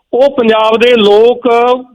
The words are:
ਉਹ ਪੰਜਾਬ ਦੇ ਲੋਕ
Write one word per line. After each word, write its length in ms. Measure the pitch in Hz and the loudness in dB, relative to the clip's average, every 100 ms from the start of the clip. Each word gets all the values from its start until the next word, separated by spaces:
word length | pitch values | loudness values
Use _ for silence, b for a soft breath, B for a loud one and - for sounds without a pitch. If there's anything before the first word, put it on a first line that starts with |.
| - | -8
ਉਹ 240 | 240 277 277 | -2 -2 0
ਪੰਜਾਬ 400 | 226 220 220 220 | -2 0 0 0
ਦੇ 180 | 240 240 | 0 0
ਲੋਕ 520 | 202 208 233 240 247 233 247 254 254 | 2 2 2 0 -2 0 0 -2 -6